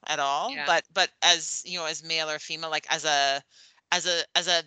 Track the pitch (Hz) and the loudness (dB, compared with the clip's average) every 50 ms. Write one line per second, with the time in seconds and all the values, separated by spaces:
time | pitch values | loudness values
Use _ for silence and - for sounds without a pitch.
0 | - - 151 151 143 139 139 151 175 240 139 151 147 165 170 160 - _ _ 196 | -6 -4 -2 -2 0 0 0 -2 -2 -4 -6 -4 0 2 2 2 2 _ _ 0
1 | 180 - - _ - 170 175 165 156 - - - - 175 180 180 165 156 160 147 | 0 0 0 _ 4 4 4 4 2 -4 -8 -8 -8 -8 -8 -6 -6 -6 -6 -8
2 | 151 165 165 160 160 156 151 151 - - 160 156 165 160 156 156 - - - 160 | -8 -6 -4 -4 -2 -4 -6 -8 -8 -10 -10 -8 -6 -4 -4 -4 -2 -2 -2 0
3 | 147 156 147 143 139 139 139 139 - _ _ - - - _ _ _ _ 170 180 | 2 2 2 4 4 2 0 -2 -4 _ _ -20 -20 -20 _ _ _ _ -2 0
4 | 175 180 175 170 156 - _ 175 175 175 175 170 160 | 0 0 0 0 -2 -2 _ -2 0 2 2 0 0